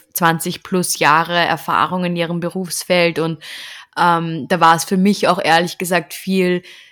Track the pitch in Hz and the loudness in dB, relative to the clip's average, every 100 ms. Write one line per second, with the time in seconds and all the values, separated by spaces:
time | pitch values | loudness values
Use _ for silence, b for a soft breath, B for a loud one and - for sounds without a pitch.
0 | _ - 165 165 180 - - 185 175 - | _ 0 0 2 -4 -8 -4 -2 -2 2
1 | 151 156 170 175 165 160 - 117 151 180 | 4 4 2 0 0 -2 -2 0 0 -2
2 | 180 170 165 170 170 190 180 - - 180 | -4 -2 -4 -4 -6 -6 -8 -8 -2 2
3 | 170 160 165 151 B B B B B - | 2 0 -4 -6 B B B B B 0
4 | 175 170 165 160 117 175 165 165 - 190 | 2 2 -2 -6 -4 4 4 4 2 2
5 | 196 196 175 180 - 165 175 - 175 175 | 2 2 0 0 2 2 0 -4 -2 -2
6 | 170 - 185 190 180 180 B B B | -2 -10 -2 0 2 0 B B B